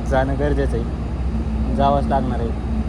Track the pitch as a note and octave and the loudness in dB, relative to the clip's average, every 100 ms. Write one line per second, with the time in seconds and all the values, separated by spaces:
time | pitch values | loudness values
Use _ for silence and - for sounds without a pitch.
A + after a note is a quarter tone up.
0 | - C3 C3+ C#3 D3 C#3 C3+ A#2 A2 - | 0 2 2 0 0 2 0 0 -2 -4
1 | - - - - - - - - C#3 C#3+ | -4 -2 -2 -2 -2 -2 0 2 4 2
2 | C3+ C#3 C3 A2+ A#2 A2 A#2 A2+ | 2 0 0 0 -2 -2 -2 -2